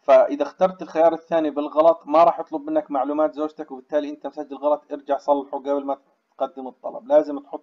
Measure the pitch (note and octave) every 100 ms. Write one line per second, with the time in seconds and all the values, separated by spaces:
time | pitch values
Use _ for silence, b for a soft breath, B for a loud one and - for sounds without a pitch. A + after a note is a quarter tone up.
0 | - C3 - C#3+ C#3+ - F#3 F#3 D#3+ D#3+
1 | E3 D#3+ - E3+ D#3 C#3 D3 C#3+ D#3+ D#3+
2 | C#3+ D#3 E3+ E3 E3 D#3 D3 D#3 D3+ C#3+
3 | C3+ D3 D#3 C#3 D3+ D#3 D3 C3 B2+ D3+
4 | D3 D3 C#3+ D3+ C#3 C#3 D3 D3 - C#3+
5 | C#3 C#3 - C#3+ C#3 C3+ C3 C#3+ C#3 C3+
6 | _ _ _ - C3+ - C3 - - -
7 | A2+ C#3+ D4 C#4+ - D3